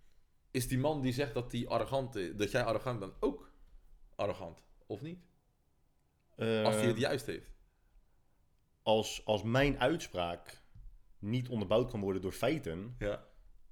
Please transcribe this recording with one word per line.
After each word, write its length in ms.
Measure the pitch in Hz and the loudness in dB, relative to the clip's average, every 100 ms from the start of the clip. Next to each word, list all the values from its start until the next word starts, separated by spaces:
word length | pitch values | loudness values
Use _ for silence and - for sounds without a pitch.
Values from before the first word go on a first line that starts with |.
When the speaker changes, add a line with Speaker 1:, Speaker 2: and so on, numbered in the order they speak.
| - - - _ _ | -20 -20 -20 _ _
Speaker 1:
Is 180 | 131 123 | -2 0
die 100 | 127 | 2
man 220 | 143 151 | 2 2
die 100 | 127 | 0
zegt 220 | 127 143 | 0 0
dat 160 | 127 120 | -2 -2
die 180 | 120 120 | -4 0
arrogant 460 | 113 113 135 123 104 | 0 2 0 -2 -4
is, 140 | 85 104 | -4 0
dat 140 | 104 | 2
jij 140 | 123 | 2
arrogant 340 | 113 110 127 117 | 2 0 -2 -4
bent, 140 | 95 - | -6 -2
ook 300 | 247 - - - - - - - - | -2 -2 -10 -20 -20 -20 -20 -20 -12
arrogant, 480 | - 101 87 87 82 - - - | -4 -2 -2 -8 -14 -20 -18 -10
of 140 | 107 | -8
niet? 160 | 151 180 - _ _ _ _ _ _ _ _ _ _ - | -8 -12 -16 _ _ _ _ _ _ _ _ _ _ -4
Als 100 | 113 | 0
hij 180 | 110 | 2
het 260 | 107 107 120 | 4 4 4
Speaker 2:
Ehm, 60 | 113 | 2
Speaker 1:
juist 280 | 135 139 - | 0 0 -4
heeft. 260 | - - - _ _ _ - _ _ _ _ _ _ _ _ | -8 -10 -20 _ _ _ -20 _ _ _ _ _ _ _ _
Speaker 2:
als, 400 | 113 110 107 - | 4 4 4 -2
als 180 | - 107 | 0 2
mijn 380 | 107 127 143 135 | 4 4 4 4
uitspraak 800 | 127 165 - 90 87 87 - - - - - - - - | 2 2 -2 -2 -2 -4 -10 -20 -20 -18 -18 -18 -20 -10
niet 300 | 101 123 123 | -4 -2 -2
onderbouwd 420 | 117 95 110 123 | -2 2 4 2
kan 100 | 107 | 0
worden 220 | 98 95 | -2 0
door 100 | 92 | -2
feiten, 640 | - 120 160 - 82 110 123 | -2 0 0 -2 -6 -8 -6
Speaker 1:
Ja. 260 | 104 - - - - - - | -4 -4 -10 -20 -20 -20 -10